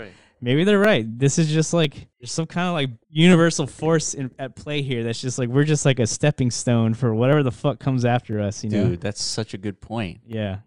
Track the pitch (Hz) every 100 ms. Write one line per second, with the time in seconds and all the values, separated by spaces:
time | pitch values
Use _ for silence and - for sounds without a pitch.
0 | 104 - _ _ 120 143 196 202 214 151
1 | 110 117 139 170 156 156 156 170 151 -
2 | - _ 117 - 160 170 180 170 135 117
3 | _ 151 175 165 165 165 131 - 160 160
4 | - 143 131 - 135 - 151 147 131 120
5 | 117 113 131 127 120 135 151 151 143 127
6 | 135 - 147 - 127 - 127 117 113 110
7 | 120 110 127 151 131 - 143 - 139 127
8 | 120 123 - 107 101 - 107 104 98 87
9 | 101 - - - 110 101 104 92 - 113
10 | 92 - 117 110 101 98